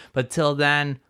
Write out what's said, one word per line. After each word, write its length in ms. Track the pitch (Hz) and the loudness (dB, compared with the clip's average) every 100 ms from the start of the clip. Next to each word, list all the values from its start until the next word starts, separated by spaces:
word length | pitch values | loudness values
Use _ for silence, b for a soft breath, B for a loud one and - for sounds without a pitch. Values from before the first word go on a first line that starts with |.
| B | B
But 180 | 135 123 | -6 -4
till 240 | - 151 | 0 0
then, 460 | 143 147 147 143 131 | 2 2 0 -2 -6